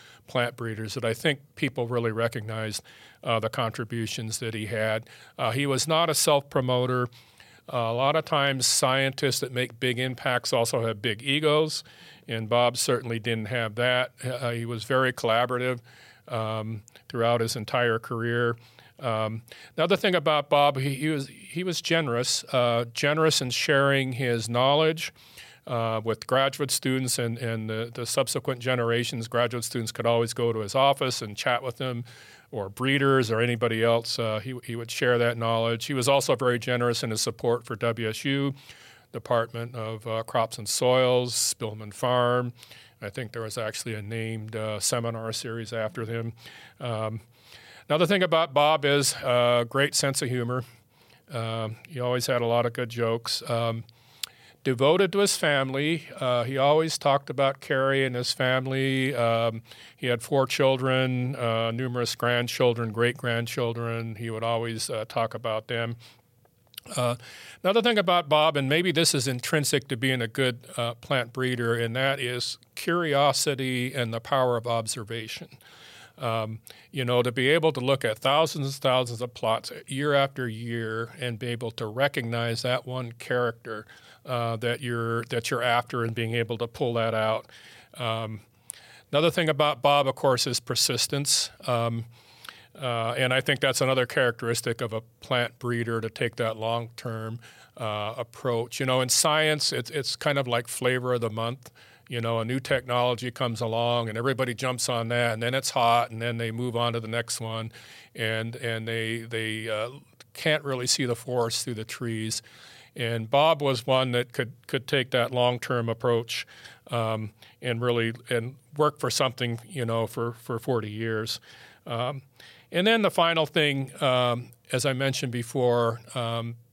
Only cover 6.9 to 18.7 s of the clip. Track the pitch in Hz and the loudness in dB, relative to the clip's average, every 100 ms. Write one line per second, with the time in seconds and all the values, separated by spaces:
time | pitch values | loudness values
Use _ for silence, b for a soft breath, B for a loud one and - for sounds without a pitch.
6.9 | 127 123 B B B B B - 127 113 | 0 -2 B B B B B -8 -4 -2
7.9 | 120 135 160 156 147 139 135 120 - 131 | 0 2 2 2 2 2 2 0 2 2
8.9 | 135 135 131 143 - 131 123 127 117 127 | 2 0 0 0 0 -2 -4 -4 -2 -2
9.9 | 120 127 123 135 123 - 123 117 127 113 | 0 -2 -2 -2 0 0 0 2 0 -2
10.9 | 104 113 107 139 143 151 151 156 - B | -2 -4 -4 -2 0 2 2 2 -4 B
11.9 | B B B - 113 110 120 123 120 - | B B B -8 -8 0 4 4 2 0
12.9 | 123 123 113 110 113 107 123 110 107 123 | 0 0 -4 -2 -4 -4 -4 -4 0 2
13.9 | 123 127 - 127 123 123 117 117 117 - | 2 0 -6 -8 -4 -4 -4 -6 -8 0
14.9 | 131 131 120 113 113 123 123 127 123 B | 2 2 0 2 2 2 0 -2 -4 B
15.9 | B B B - 120 110 110 110 110 - | B B B -8 -6 -4 -4 -6 -10 -12
16.9 | B - 120 117 120 113 123 107 127 120 | B -10 0 2 2 0 -4 -2 0 2
17.9 | 113 - 117 117 120 120 117 B | 0 -2 -4 -2 0 0 -2 B